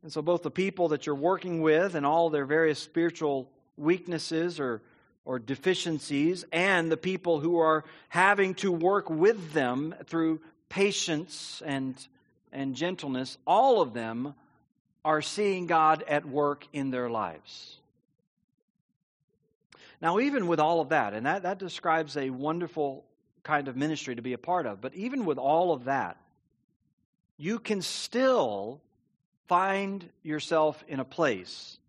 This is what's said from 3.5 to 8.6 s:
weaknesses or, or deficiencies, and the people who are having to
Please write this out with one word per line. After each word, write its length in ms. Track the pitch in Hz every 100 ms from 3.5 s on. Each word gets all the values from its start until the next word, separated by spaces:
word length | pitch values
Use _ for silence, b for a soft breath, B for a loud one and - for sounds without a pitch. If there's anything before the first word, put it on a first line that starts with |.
| _ _ -
weaknesses 840 | 147 180 180 165 - 160 170 160
or, 240 | 135 113 b b b b -
or 140 | 127
deficiencies, 1040 | 113 135 185 180 175 156 - 143 151 185 -
and 400 | 165 185 185 165
the 60 | 160
people 420 | 180 185 175 160
who 180 | 151 175
are 260 | 160 156 156 B B
having 440 | 165 190 202 196
to 160 | 185